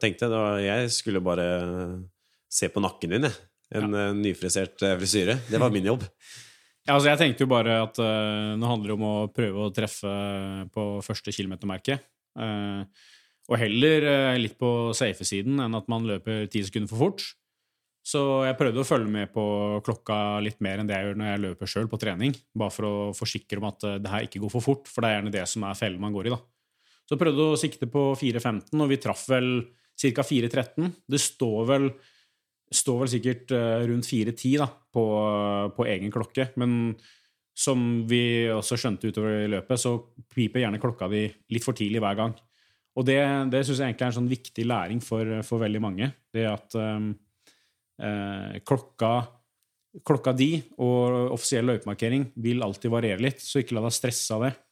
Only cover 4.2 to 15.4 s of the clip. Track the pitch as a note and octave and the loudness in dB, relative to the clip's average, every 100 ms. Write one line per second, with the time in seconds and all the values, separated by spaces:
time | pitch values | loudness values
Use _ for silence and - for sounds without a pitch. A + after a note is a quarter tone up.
4.2 | G#2 F2 F#2 G2 F#2+ - G2 F#2 F#2+ G#2+ | -2 -2 -2 -2 -2 0 0 2 2 2
5.2 | F#2 C3 A#2 A2+ B2 G#2 F#2+ B2 F#2+ _ | 2 0 0 2 2 2 0 0 -4 _
6.2 | - - - - _ _ - C#3+ C#3+ D3 | -20 -20 -20 -20 _ _ 2 6 6 6
7.2 | D#3+ A#2 C3 B2 A2+ A2+ A2 - A2+ A2 | 4 4 4 4 4 2 2 0 0 2
8.2 | G#2+ G#2+ G#2+ G#2+ A#2+ A#2 G#2 G#2+ G#2+ G#2 | 0 -2 -2 0 0 0 -2 -2 0 0
9.2 | G#2+ - A2 F#2+ G#2+ F#2+ G#2+ - G2+ G2+ | -2 0 -2 0 -2 -2 -4 -4 -6 -4
10.2 | G2+ G2 F#2+ F#2+ F#2 - G#2 G2+ - A2+ | -4 -4 -6 -8 -8 -4 -4 -4 -6 -8
11.2 | - G2+ G2 F#2 G2+ F#2 - C3+ - _ | -6 -6 -6 -6 -6 -6 -2 -4 -6 _
12.2 | _ - A2+ G#2 G2+ G2 G2 _ - - | _ -8 -6 -4 -4 -6 -10 _ -20 -20
13.2 | _ _ - A#2 A2 A2+ D3+ D#3 D3 C#3 | _ _ -2 0 2 4 6 6 6 4
14.2 | C3+ B2+ A2 - B2 A#2+ A#2 A2 A#2 F#2 | 4 2 0 0 0 2 0 0 0 0
15.2 | F2+ G2 | -4 -2